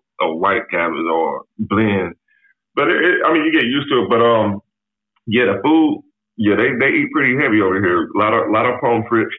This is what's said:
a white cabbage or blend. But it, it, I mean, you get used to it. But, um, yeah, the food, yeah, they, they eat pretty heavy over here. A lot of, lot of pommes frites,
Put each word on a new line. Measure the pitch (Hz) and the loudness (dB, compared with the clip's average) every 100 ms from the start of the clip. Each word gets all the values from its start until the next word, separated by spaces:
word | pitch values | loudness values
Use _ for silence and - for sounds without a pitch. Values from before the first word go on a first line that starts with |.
| _ - | _ -6
a | 80 80 | -4 0
white | 95 95 - | 0 -2 -2
cabbage | 87 85 78 82 | -4 -4 -4 -2
or | 82 78 69 - - | -2 -2 -6 -12 -10
blend. | 107 101 110 98 90 85 _ _ _ _ _ - | -4 0 0 0 -4 -8 _ _ _ _ _ -2
But | 147 | 0
it, | - | 0
it, | 170 185 - | 0 2 0
I | |
mean, | 165 | 0
you | 151 | 2
get | 156 | 0
used | 120 139 135 | 0 -2 -2
to | 131 | -2
it. | 92 | 0
But, | 113 | 2
um, | 117 113 104 101 - _ _ _ _ _ - | 4 4 2 -2 -10 _ _ _ _ _ -4
yeah, | 107 120 | 0 0
the | 98 | 0
food, | 143 160 156 - - _ _ - | 2 2 2 0 -8 _ _ -2
yeah, | 104 | 0
they, | 98 127 127 | 2 2 0
they | 135 | 0
eat | 156 135 | 0 -2
pretty | 151 135 127 | -2 0 0
heavy | 143 107 | 0 2
over | 95 92 | 2 0
here. | 110 87 | 0 0
A | 80 95 | -2 -2
lot | 107 | 0
of, | 110 107 | 0 0
lot | 110 120 | 0 0
of | 123 | 0
pommes | 135 117 110 | 0 -2 0
frites, | 117 - | -2 -2